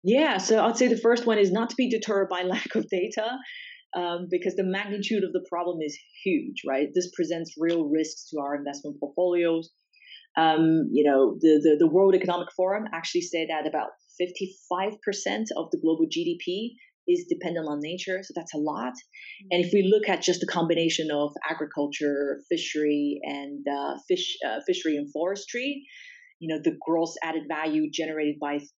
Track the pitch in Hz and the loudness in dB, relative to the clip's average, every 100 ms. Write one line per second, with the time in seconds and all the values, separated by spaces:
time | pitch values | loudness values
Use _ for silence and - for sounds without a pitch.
0 | 180 254 311 196 185 220 202 220 254 233 | 4 4 4 0 2 4 4 4 2 4
1 | 226 233 226 214 196 202 233 - 247 220 | 4 4 2 4 4 2 -2 -2 0 0
2 | 220 202 190 180 185 - - 226 214 185 | 0 0 0 -2 -2 -2 -2 -4 -2 -2
3 | 202 - 220 262 254 - - - _ 175 | -2 -4 -6 -6 -12 -16 -18 -20 _ -6
4 | 175 175 175 180 180 180 185 190 208 208 | -4 -4 -2 -2 -2 -2 0 -2 -4 -4
5 | 196 214 185 175 - 175 175 165 151 147 | -2 0 0 -2 -4 -4 -2 -2 -6 -8
6 | _ - 190 156 - - - 135 143 180 | _ -6 0 0 -2 -8 -2 0 0 0
7 | 175 - 160 165 165 151 165 170 147 160 | -2 -4 -2 -2 -6 -2 0 0 0 0
8 | 156 - - 151 143 143 143 143 147 143 | -2 -6 -10 -6 -4 -4 -6 -10 -12 -8
9 | 143 - 180 175 170 165 165 _ _ _ | -6 0 2 2 2 0 -4 _ _ _
10 | - - _ - 160 160 160 160 - 139 | -20 -20 _ 2 4 6 6 4 4 4
11 | 147 135 131 - 160 151 156 151 160 170 | 6 6 4 6 6 8 6 6 6 6
12 | 196 185 185 175 175 - 185 208 214 165 | 6 6 2 -2 -4 -2 0 0 -4 -8
13 | - 175 175 170 160 156 - 156 - - | -4 -4 -2 -4 -2 -2 -2 -4 -6 -10
14 | _ - 180 180 190 - _ 180 196 208 | _ -6 -6 -4 -8 -10 _ -4 -4 -4
15 | - 202 196 220 220 - 165 - 160 160 | -4 -4 -4 -4 -4 -4 -4 0 2 2
16 | 165 160 170 170 - 190 233 - _ _ | 2 0 -2 -2 -4 -4 -6 -10 _ _
17 | - 175 175 165 170 170 156 147 151 180 | 0 0 2 -2 -2 -4 -4 -4 -4 -6
18 | 190 185 196 175 165 151 151 147 123 127 | -6 -6 -6 -10 -8 -4 -4 -4 -6 -8
19 | _ - - - 196 175 175 202 190 208 | _ -20 -20 -20 -2 0 4 4 6 4
20 | 208 180 - 180 - 180 165 170 165 160 | 4 0 2 0 0 -2 2 2 2 0
21 | 156 147 147 147 151 160 147 - 147 147 | -2 -2 -2 -4 -8 -6 -6 -4 -4 -2
22 | 147 143 143 139 - 165 - 151 151 147 | -2 0 -2 -4 -2 -4 -2 0 2 2
23 | 143 143 - 143 139 143 143 139 139 139 | 0 -2 -6 -8 -10 -6 -4 -4 -4 -8
24 | - 180 - - 135 110 - 180 160 147 | -2 -2 -2 -4 -4 -4 -2 -2 0 -2
25 | 143 151 175 202 - 240 269 285 - - | -4 -4 -4 -4 -6 -6 -4 -6 -12 -20
26 | - - - _ 160 156 160 151 - 165 | -20 -20 -20 _ -6 -2 -2 -2 -2 0
27 | 165 - 165 160 139 156 160 151 156 151 | 0 -4 -6 -6 -4 -4 0 0 0 -2
28 | 160 156 151 147 143 147 143 | -4 -2 -2 -2 -4 -4 -8